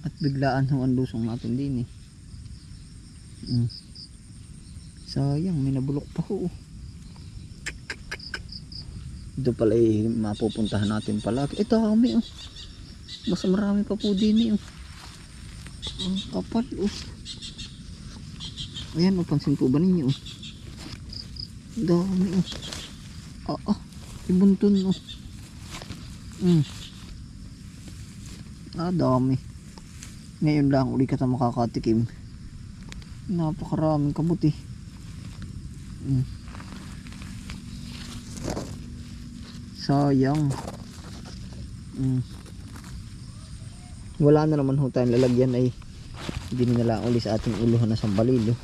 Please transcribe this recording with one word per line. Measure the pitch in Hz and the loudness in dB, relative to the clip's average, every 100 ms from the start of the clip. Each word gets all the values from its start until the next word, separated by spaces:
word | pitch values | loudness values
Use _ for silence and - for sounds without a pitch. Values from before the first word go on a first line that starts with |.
At | - - | -6 -2
biglaan | 143 135 135 131 135 | 0 2 2 4 4
ho | 139 | 4
ang | 131 127 | 4 2
lusong | 127 113 113 | 2 0 -2
natin | 120 113 120 | -2 -2 -2
din, | 139 127 | 0 -2
eh. | - - - - - - - - - - - - - - - - | -2 -8 -18 -18 -16 -14 -14 -14 -14 -16 -16 -16 -16 -18 -16 -14
Mm. | - 123 117 - - - - - - - - - - - - - | 0 0 0 -4 -16 -18 -18 -18 -18 -18 -16 -16 -16 -16 -16 -16
Sayang, | - - 139 143 185 165 | -6 0 2 2 2 2
may | 135 135 | 2 2
nabulok | 135 147 - - | 0 -2 -4 -6
pa | - | -2
ho, | 196 180 | -2 -2
oh. | - - - - - - - - - - - - - - - - - - - - - - - - - - - - - | -6 -14 -14 -14 -14 -16 -14 -14 -14 -14 -12 -12 -12 -12 -12 -10 -10 -10 -10 -10 -12 -12 -12 -10 -10 -10 -10 -8 0
Ito | 127 113 | 0 4
pala, | 113 113 | 4 8
eh, | 113 107 110 | 6 6 4
mapupuntahan | 117 107 104 113 104 107 101 104 | 2 0 2 0 2 2 4 2
natin | 107 107 104 | 2 0 0
pala. | 101 120 143 | 2 0 0
Ito, | - 226 226 | 0 4 4
kami, | 220 220 240 233 | 6 6 6 4
oh. | - - - - - - - - - - - | 0 -8 -14 -14 -16 -14 -16 -14 -14 -8 -2
Mas | 180 | 0
marami | 196 185 202 202 | 4 4 4 2
pa | 202 196 | 2 0
po | 208 196 | 2 4
din, | 214 220 233 | 6 6 6
eh, | 208 | 2
oh. | - - - - - - - - - - - - - - 185 | 0 -14 -14 -14 -14 -16 -16 -14 -14 -12 -14 -10 -10 -4 -2
Ang | 190 185 | -2 -2
kapal, | 185 185 226 240 - | -4 -2 -2 -2 -2
oh. | 196 - - - - - - - - - - - - - - - - - - - - 156 | -2 -2 -10 -12 -12 -12 -12 -12 -12 -12 -14 -12 -12 -12 -12 -10 -10 -8 -10 -10 -6 4
Ayan, | 180 190 | 4 4
oh, | 170 | 2
pansin | 147 - 139 | 2 2 4
po | 135 | 4
ba | 139 | 6
ninyo, | 185 180 131 | 6 6 4
oh? | 139 - - - - - - - - - - - - - - - - | 0 -4 -12 -14 -14 -14 -12 -12 -12 -12 -12 -12 -12 -12 -12 -10 -2
Dami, | 185 175 190 185 185 185 | 4 4 6 4 4 4
oh. | - - - - - - - - - - - - | 2 -2 -8 -10 -10 -12 -12 -12 -12 -10 -6 -6
Ah, | - - | 0 0
ah. | - - - - - | -2 -14 -12 -12 2
Ibuntun, | 180 196 190 202 196 190 | 8 8 8 8 6 4
oh. | 180 - - - - - - - - - - - - - - | 0 -2 -14 -12 -14 -14 -14 -12 -12 -10 -12 -12 -12 -12 0
Mm. | 180 170 139 - - - - - - - - - - - - - - - - - - - - 165 | 6 6 6 -2 -12 -14 -14 -12 -14 -14 -14 -14 -14 -14 -14 -12 -12 -12 -14 -12 -14 -14 -10 -4
Ah, | 170 | 0
dami. | 180 131 127 131 131 - - - - - - - - - - | 4 6 6 4 2 0 -14 -16 -16 -16 -14 -14 -14 -16 0
Ngayon | 151 151 139 | 4 6 6
lang | 135 127 | 6 4
uli | 120 | 2
ka | 131 135 | 2 4
ta | 131 | 2
makakatikim. | 123 123 117 117 131 120 113 117 - - - - - - - - - - - - | 4 2 4 0 2 4 4 2 -4 -14 -12 -12 -12 -14 -12 -12 -12 -12 -12 -2
Napakaraming | 175 160 156 - 156 156 151 143 - | 2 2 0 -2 2 4 4 4 2
kabuti. | 160 165 151 - - - - - - - - - - - - - - - 135 | 2 6 4 4 -4 -12 -12 -14 -12 -10 -10 -10 -10 -10 -10 -12 -12 -8 0
Mm. | 135 135 - - - - - - - - - - - - - - - - - - - - - - - - - - - - - - - - - - - | 0 0 -6 -10 -12 -12 -12 -12 -12 -12 -10 -10 -10 -10 -10 -10 -10 -10 -10 -10 -12 -12 -8 -6 -6 -6 -10 -10 -12 -12 -12 -12 -12 -12 -12 -12 -10
Sayang. | - 143 143 135 131 151 143 131 - - - - - - - - - - - - - - | 0 4 6 6 6 4 2 0 -6 -10 -12 -12 -12 -12 -12 -10 -10 -10 -10 -12 -12 -2
Mm. | 131 127 123 - - - - - - - - - - - - - - - - - - - | 0 0 -2 -8 -14 -14 -14 -14 -12 -12 -12 -14 -14 -14 -14 -12 -12 -14 -14 -14 -12 4
Wala | 147 151 156 | 8 8 8
na | 151 | 4
naman | 135 135 | 4 2
ho | 135 | 2
tayong | 127 123 | 4 4
lalagyan, | 123 127 123 131 123 | 6 6 6 4 4
ay | 127 - - - - - - - - | 2 0 -14 -14 -14 -10 -8 -8 -6
hindi | 127 123 | 0 4
na | 120 117 | 4 4
lang | 110 | 2
uli | 113 120 | 2 2
sa | 110 110 | 2 0
ating | 120 101 | 0 2
uluhan | 117 117 113 | 4 6 4
na | 110 | 4
sambalilo. | 110 98 117 127 110 120 | 2 4 6 6 4 0